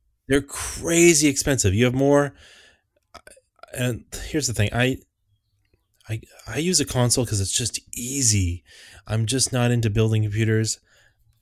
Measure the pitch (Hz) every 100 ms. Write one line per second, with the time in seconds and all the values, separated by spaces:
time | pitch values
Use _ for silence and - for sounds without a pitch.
0 | _ _ - 139 139 - - - 127 170
1 | 170 156 151 131 - 131 101 98 123 127
2 | 139 143 143 - - - - _ _ _
3 | _ - - - _ _ - - 123 110
4 | - - - 160 127 110 104 120 127 135
5 | - _ _ _ _ _ _ _ _ _
6 | - 113 - - - 117 170 185 135 127
7 | 123 135 117 104 98 - 120 - - -
8 | 123 139 123 104 90 87 - - - -
9 | - 110 113 135 - 127 120 120 113 107
10 | 110 110 107 104 110 110 110 - _ _
11 | _ _ _ _